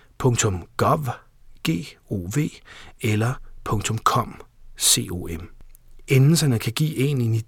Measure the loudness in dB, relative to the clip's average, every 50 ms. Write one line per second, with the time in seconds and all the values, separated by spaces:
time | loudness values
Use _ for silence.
0 | -20 -18 -6 0 0 2 2 2 2 0 0 -2 -6 -8 -2 0 2 2 2 2
1 | 0 -4 -8 -8 -12 -20 _ -20 -20 -20 -16 -8 -4 -2 -2 -2 -4 -8 -14 -18
2 | _ -8 -6 -6 -6 -4 -2 -2 -2 -2 -4 -10 -20 -20 -20 -20 -20 -20 -12 -6
3 | -2 0 0 2 0 0 -2 -4 -8 -14 -16 -12 -6 -4 -4 -2 -2 -2 -2 2
4 | 2 4 4 2 2 -2 -6 -16 -18 -20 _ -20 -20 -18 -8 -2 2 4 4 4
5 | 2 -2 -6 -6 -6 -6 -8 -10 -10 -12 -16 -18 -20 -20 -20 -20 -20 -20 -20 -12
6 | -2 2 4 6 8 8 6 6 4 4 2 2 0 -2 -2 0 0 0 0 0
7 | 0 0 0 0 0 2 0 0 2